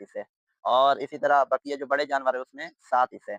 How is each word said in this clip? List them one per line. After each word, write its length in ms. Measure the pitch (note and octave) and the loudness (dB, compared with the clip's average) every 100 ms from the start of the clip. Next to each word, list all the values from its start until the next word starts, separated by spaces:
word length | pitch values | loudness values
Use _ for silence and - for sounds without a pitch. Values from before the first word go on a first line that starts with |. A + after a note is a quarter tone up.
حصے، 200 | G2+ G#2 G#2 _ _ _ | -10 -14 -14 _ _ _
اور 340 | G2+ B2+ C#3 B2 | 0 4 4 2
اسی 220 | C#3 D3 | -4 -4
طرح 260 | C#3+ C#3+ | 2 2
بقیہ 320 | B2+ C3 C#3+ C#3+ | 2 -2 -4 -8
جو 100 | C3 | -2
بڑے 200 | C#3 D3 | -2 0
جانور 280 | C#3 C3 | 0 0
ہیں، 80 | B2+ | -2
اس 120 | C3 | -8
میں 160 | C#3 E3 - _ | -12 -16 -16 _
سات 180 | B2 B2+ | 0 0
حصے۔ 200 | G#2 - | -2 -12